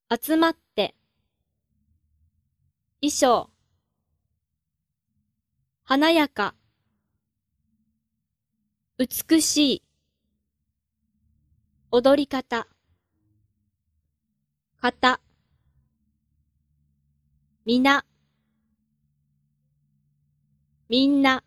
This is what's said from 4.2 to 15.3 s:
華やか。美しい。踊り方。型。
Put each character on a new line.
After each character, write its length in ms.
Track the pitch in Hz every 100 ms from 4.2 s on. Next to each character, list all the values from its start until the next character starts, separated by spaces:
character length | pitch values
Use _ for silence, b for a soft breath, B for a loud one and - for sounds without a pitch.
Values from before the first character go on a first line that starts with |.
| _ _ _ _ _ _ _ _ _ _ _ _ _ _ _ _
華 260 | - 269 311
や 180 | 330 285
か。 280 | - 196 - _ _ _ _ _ _ _ _ _ _ _ _ _ _ _ _ _ _ _ _ _ _ _ -
美 420 | 254 - - 320
し 180 | - 285 285 214
い。 80 | _ _ _ _ _ _ _ _ _ _ _ _ _ _ _ _ _ _ _ _ _
踊 280 | 240 254 285
り 80 | 277
方。 400 | 262 - 233 - _ _ _ _ _ _ _ _ _ _ _ _ _ _ _ _ _ _ _ _ _
型。 400 | 247 - 254 254 _